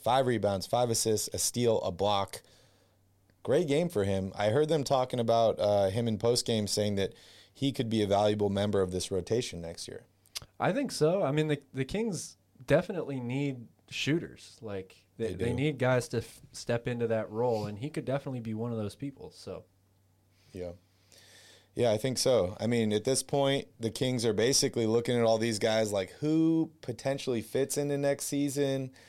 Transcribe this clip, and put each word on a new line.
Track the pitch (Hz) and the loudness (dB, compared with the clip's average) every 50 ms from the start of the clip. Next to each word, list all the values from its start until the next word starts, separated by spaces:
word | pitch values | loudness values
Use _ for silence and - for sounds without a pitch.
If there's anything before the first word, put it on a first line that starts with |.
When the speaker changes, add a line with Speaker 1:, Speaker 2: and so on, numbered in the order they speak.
Speaker 1:
five | - 113 120 131 135 | -2 0 2 2 2
rebounds, | 123 123 110 98 101 101 95 87 - | 2 2 2 2 0 0 -2 -2 -2
five | - 120 123 120 | 0 0 2 2
assists, | 113 - - 113 110 104 - - - | 0 0 0 0 0 0 -2 -4 -4
a | 90 | -4
steal, | - - - 120 123 117 110 101 | -4 -2 -2 0 2 2 2 2
a | - 95 | 0 -2
block. | 90 85 98 104 104 98 98 95 - - - _ _ _ _ _ _ _ _ _ _ _ _ _ _ _ _ _ _ _ - | -4 -2 0 0 0 0 -2 -4 -8 -14 -18 _ _ _ _ _ _ _ _ _ _ _ _ _ _ _ _ _ _ _ -2
Great | - 117 156 180 147 | 0 2 2 2 2
game | 139 147 175 170 | 2 2 0 0
for | - 107 101 | 0 0 0
him. | 98 98 98 95 98 - - | 2 0 0 -2 -4 -4 -2
I | 104 107 | 0 2
heard | 110 139 151 156 | 2 2 2 2
them | 165 156 135 | 2 0 0
talking | - 147 131 127 123 - 127 | 2 0 0 0 0 -2 -2
about, | 117 113 117 113 117 110 - - | 0 2 4 4 4 4 2 2
uh, | - 104 104 101 98 95 | 2 2 4 4 4 2
him | 95 117 117 117 | 2 0 0 0
in | 110 95 | 0 0
postgame | - 117 123 123 - - 117 110 104 95 | 2 2 2 2 0 0 0 0 0 0
saying | - - 107 104 101 | 0 0 0 0 0
that | 98 98 92 - - - - - - - _ _ | -2 -2 -4 -4 -8 -20 -20 -20 -20 -20 _ _
he | - - 139 120 | -4 -4 -2 -2
could | - 131 113 | -2 -4 -2
be | 110 110 | 0 0
a | 104 98 | 2 2
valuable | 98 98 104 107 107 104 104 101 | 4 4 4 4 2 2 0 0
member | 98 101 101 104 101 98 | 0 0 0 2 2 2
of | 95 90 90 | 0 0 0
this | 90 85 - | -4 -4 -4
rotation | 98 92 87 - - 120 - - - 85 | -4 -4 -2 -2 -2 -2 -2 -4 -8 -10
next | 82 82 85 - - - | -10 -12 -12 -12 -14 -14
year. | - - - _ _ _ _ _ - - - - _ - | -14 -16 -18 _ _ _ _ _ -16 -16 -16 -16 _ -4
Speaker 2:
I | - 135 | -2 -2
think | 180 262 285 226 - | -2 -2 -4 -4 -2
so. | - 147 156 175 202 185 | 0 0 2 2 2 0
I | 139 139 | 0 0
mean, | 151 156 156 | 0 0 0
the, | 147 135 - _ - | -2 -4 -6 _ -8
the | 131 131 | -6 -6
Kings | 131 170 196 226 233 185 139 - - - _ _ _ _ - - | -4 -4 -4 -4 -4 -4 -6 -8 -12 -16 _ _ _ _ -10 -2
definitely | - 139 151 180 - 208 175 147 - 139 131 | 2 2 2 2 0 -4 -6 -6 -6 -6 -8
need | 123 120 123 139 143 143 135 123 117 - _ _ _ - | -6 -4 -4 -4 -2 -4 -4 -8 -12 -18 _ _ _ -12
shooters. | - - - - 143 170 123 73 62 - - - - - | -10 -6 -2 0 0 -2 -2 -6 -12 -16 -20 -20 -20 -16
Like, | - 110 101 98 92 - - _ _ _ _ - | -12 -10 -8 -8 -10 -12 -16 _ _ _ _ -6
they, | 113 110 92 | -6 -6 -4
Speaker 1:
They | |
Speaker 2:
they | 87 113 117 | -2 -2 -2
Speaker 1:
do. | 117 | -2
Speaker 2:
need | - 139 156 151 120 | 0 0 -2 -2 0
guys | 123 127 127 127 120 - | 0 2 2 2 0 -2
to | - 117 | -4 -6
f-, | 113 - - - - - - | -6 -6 -10 -20 -20 -20 -18
step | - - - 120 117 - 120 | -12 -6 -4 -4 -4 -4 -4
into | 123 120 117 113 | -4 -2 0 0
that | 110 110 107 - | 0 0 -2 -2
role, | 104 110 120 123 117 107 107 | -2 0 0 2 0 0 -2
and | 104 104 101 | -4 -6 -8
he | 113 151 | -8 -8
could | 156 156 135 | -8 -6 -4
definitely | 113 131 139 - 143 131 123 | -4 -4 -4 -4 -6 -8 -8
be | 113 113 110 | -6 -6 -6
one | 107 113 120 | -4 -4 -4
of | 117 113 | -4 -4
those | 107 101 - | -6 -6 -6
people. | - - 143 135 - - - - | -8 -10 -10 -10 -12 -16 -18 -18
So, | - - - 92 - - _ _ _ _ _ _ _ _ _ _ _ _ _ _ _ _ _ - | -16 -14 -12 -12 -12 -14 _ _ _ _ _ _ _ _ _ _ _ _ _ _ _ _ _ -12
Speaker 1:
Yeah. | 95 90 87 87 92 _ _ _ _ _ _ - - - - - - - - - - _ _ _ | -10 -10 -10 -12 -14 _ _ _ _ _ _ -20 -20 -20 -20 -20 -20 -20 -20 -20 -20 _ _ _
Yeah, | - 120 117 | 0 2 2
I | 107 110 | 2 2
think | - 135 127 - | 0 0 0 2
so. | - - 127 113 90 90 104 - | 4 6 6 6 6 4 2 0
I | 107 110 | 0 2
mean, | 120 120 113 107 104 | 4 4 4 4 4
at | 107 104 | 2 4
this | 127 135 127 - | 2 2 2 2
point, | - - 143 139 139 139 139 - - _ - | 2 2 2 4 4 2 2 -2 -6 _ -4
the | 110 113 | -4 -4
Kings | - - 135 127 127 123 110 | -2 0 0 0 0 2 2
are | 120 104 | 2 2
basically | 98 107 123 135 - - 135 - 123 117 | 4 4 4 4 4 2 2 2 2 2
looking | 110 110 117 120 120 123 120 | 2 2 2 2 2 2 2
at | 117 | 4
all | 113 113 110 | 4 4 4
these | 110 117 113 104 | 2 0 0 0
guys | 107 113 110 110 110 107 | 0 2 2 2 2 2
like, | 104 101 95 90 - - | 0 -2 -2 -4 -6 -6
who | - 151 156 160 160 160 165 160 160 160 - _ | -2 0 2 2 4 4 2 2 0 -2 -6 _
potentially | - - 120 - - 135 135 139 - - 127 117 | -10 -10 -8 -6 -4 -4 -4 -4 -2 -2 -2 -2
fits | 101 - - 131 135 139 - 147 | -2 -2 -2 -2 -2 0 -2 -2
into | 143 143 143 139 | -2 -2 -2 0
next | 143 143 143 139 - - | 0 0 -2 -2 -4 -4
season. | - 143 143 143 131 143 143 135 135 135 135 131 131 - - | -2 -2 -2 -2 0 0 0 0 0 -2 -4 -8 -12 -16 -20